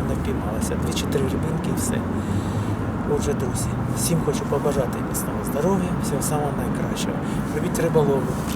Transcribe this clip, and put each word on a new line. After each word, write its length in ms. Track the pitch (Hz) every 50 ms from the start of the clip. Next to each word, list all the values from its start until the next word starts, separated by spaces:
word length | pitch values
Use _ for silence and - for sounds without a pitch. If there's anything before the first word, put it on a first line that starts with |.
| - -
не 60 | -
впіймалося. 600 | - - - 127 - - - - - - - 120 - -
Дві 80 | - -
чи 120 | - -
три 140 | - - 139
рибинки 500 | 135 - - - - - 80 80 - - -
і 20 | -
все. 220 | - - - - - - - - - - - - - - - - - - - - - - - - - - 147
Отже, 160 | 143 - 147 139
друзі, 360 | - 135 123 - - - - - - - - -
всім 220 | - - - 170 160 -
хочу 140 | 151 139 -
побажати 580 | - - 147 139 139 147 - - 123 113 110 113 - -
міцного 300 | - - - - - 107 -
здоров'я, 440 | - 135 147 147 185 196 - 180 - - - -
всього 200 | - 143 135 -
самого 300 | - 151 147 147 143 -
найкращого. 600 | - - - - - - - - - - - - - - - - - - - -
Любіть 220 | 147 - - - -
риболовлю. 540 | 160 165 156 156 147 139 139 135 - - - - - - -